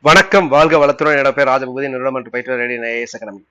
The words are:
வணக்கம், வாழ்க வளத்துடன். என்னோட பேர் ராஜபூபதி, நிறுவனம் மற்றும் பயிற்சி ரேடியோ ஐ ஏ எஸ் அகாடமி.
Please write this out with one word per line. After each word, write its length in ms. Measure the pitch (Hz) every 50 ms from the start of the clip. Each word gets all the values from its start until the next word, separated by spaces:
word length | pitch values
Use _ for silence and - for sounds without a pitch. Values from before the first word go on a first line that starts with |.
வணக்கம், 480 | _ 147 160 190 190 - - 202 185 143
வாழ்க 300 | 127 143 156 160 156 156
வளத்துடன். 380 | 143 143 143 - 156 151 151
என்னோட 140 | 143 135 139
பேர் 160 | 131 143 139
ராஜபூபதி, 400 | 131 127 135 131 127 127 131 139
நிறுவனம் 260 | 139 131 127 127 135 131
மற்றும் 180 | 131 120 120
பயிற்சி 260 | 117 123 123 127 131
ரேடியோ 260 | 123 120 120 123 117 117
ஐ 60 | 117
ஏ 120 | 117 117
எஸ் 160 | 117 117 -
அகாடமி. 280 | 120 113 107 101 101 _ _